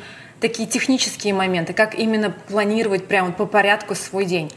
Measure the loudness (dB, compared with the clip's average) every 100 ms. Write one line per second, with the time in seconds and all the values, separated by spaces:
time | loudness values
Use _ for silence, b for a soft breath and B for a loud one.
0 | B B B -4 -4 -2 -4 -2 0 0
1 | 0 -2 -2 0 2 0 0 2 2 2
2 | 0 2 0 -4 -4 -2 0 0 2 0
3 | 2 2 2 -2 2 4 4 2 0 -8
4 | -4 -2 0 -2 -4